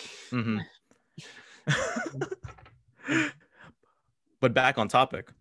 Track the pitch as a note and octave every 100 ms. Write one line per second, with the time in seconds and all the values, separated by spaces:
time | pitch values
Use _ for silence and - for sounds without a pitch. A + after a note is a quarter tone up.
0 | - - - B2 A2+ G#2+ - - _ _
1 | _ - - - - - - C#3+ C5+ -
2 | F5+ C#3 - - - - - _ _ _
3 | - D#4+ D4+ - _ _ - - _ _
4 | _ _ _ _ C3 A#2+ B2+ C3+ G#2+ B2+
5 | C3 - - -